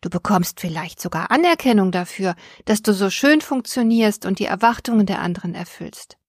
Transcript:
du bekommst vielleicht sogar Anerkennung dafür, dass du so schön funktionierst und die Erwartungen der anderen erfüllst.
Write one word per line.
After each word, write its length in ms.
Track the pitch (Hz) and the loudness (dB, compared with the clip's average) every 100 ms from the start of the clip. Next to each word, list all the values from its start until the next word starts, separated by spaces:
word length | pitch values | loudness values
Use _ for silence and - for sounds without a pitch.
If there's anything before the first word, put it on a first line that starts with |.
du 80 | 185 | -6
bekommst 500 | 175 - 196 175 - | -6 0 0 0 -6
vielleicht 400 | 180 165 165 - | -8 -8 -10 -10
sogar 320 | 180 165 - | -8 -6 0
Anerkennung 640 | 254 349 330 262 220 190 | 2 2 2 4 4 2
dafür, 420 | 180 180 - 190 170 - - - | 0 -6 -4 -4 -4 -12 -20 -2
dass 160 | 214 | 0
du 120 | 214 | 2
so 160 | 196 196 | 0 0
schön 300 | - 277 302 | 2 4 4
funktionierst 880 | - 262 226 - 226 226 214 208 185 | 2 -6 -4 -2 2 4 2 0 -4
und 140 | 190 | -4
die 60 | 202 | -4
Erwartungen 600 | 185 233 233 - 226 202 | 2 2 2 0 2 2
der 160 | 196 | 0
anderen 340 | 175 180 175 170 | -4 -6 -8 -10
erfüllst. 640 | 175 - - - - - | -12 -14 -16 -16 -20 -20